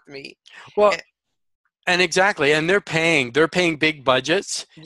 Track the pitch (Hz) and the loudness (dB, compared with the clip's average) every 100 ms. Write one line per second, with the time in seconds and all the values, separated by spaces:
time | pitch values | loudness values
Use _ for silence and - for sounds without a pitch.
0 | - 139 139 - _ - - - 208 170 | -12 -18 -18 -20 _ -20 -10 0 0 0
1 | - _ _ _ _ _ _ _ - 175 | -8 _ _ _ _ _ _ _ -2 0
2 | 180 175 196 196 143 156 160 202 - 160 | 2 2 0 2 0 2 2 -2 0 0
3 | 165 156 123 127 160 180 175 151 156 151 | 2 0 0 0 0 0 -2 0 -2 0
4 | 131 131 135 180 - - - 160 | 0 0 0 -2 -4 -10 -12 -16